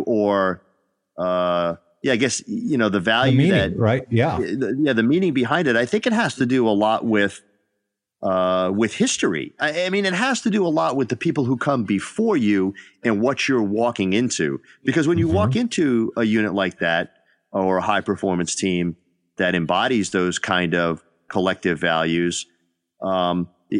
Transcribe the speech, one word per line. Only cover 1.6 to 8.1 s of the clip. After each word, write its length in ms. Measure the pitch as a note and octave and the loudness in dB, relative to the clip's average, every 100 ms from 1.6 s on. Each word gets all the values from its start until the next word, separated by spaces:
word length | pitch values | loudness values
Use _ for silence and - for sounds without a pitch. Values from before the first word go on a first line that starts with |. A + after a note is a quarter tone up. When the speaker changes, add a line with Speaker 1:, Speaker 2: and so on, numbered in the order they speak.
| F2 E2+ _ _ | -2 -4 _ _
Speaker 1:
yeah, 100 | C#3 | -2
I 20 | A#2 | 0
guess, 260 | B2+ - - | 0 -2 -8
you 320 | G#2 A#3+ C#3 | -6 -2 0
know, 100 | G#2+ | 0
the 100 | G2 | 0
Speaker 2:
The 40 | |
Speaker 1:
value 320 | F2+ A2+ C3 B2 | 0 2 4 4
Speaker 2:
meaning, 160 | D#3+ F#3+ G2 | 4 2 0
Speaker 1:
that 40 | G#2 | 0
Speaker 2:
right? 300 | A2 C3 - | 0 0 0
Yeah. 280 | A#2 D3 B2 | 0 2 0
Speaker 1:
the, 360 | F#2+ A#2+ A2+ C3 | -4 -2 -2 0
yeah, 120 | D3 | 0
the 80 | A2+ | 2
meaning 320 | A2+ E3+ F#3+ | 2 2 2
behind 320 | C3+ A#2 D#3 D#3 | 0 0 0 2
it, 80 | A#2 | 2
I 80 | |
think 220 | A#2+ G#3+ B3+ | 2 0 0
it 60 | |
has 220 | A3 F#3 - | 0 0 0
to 100 | B2 | 0
do 200 | C3 A2+ | 2 2
a 40 | |
lot 340 | G2+ G#2+ A2 | 2 2 0
with, 380 | A#2 G#2+ G2+ - - _ _ _ _ _ _ | 2 2 2 -2 -18 _ _ _ _ _ _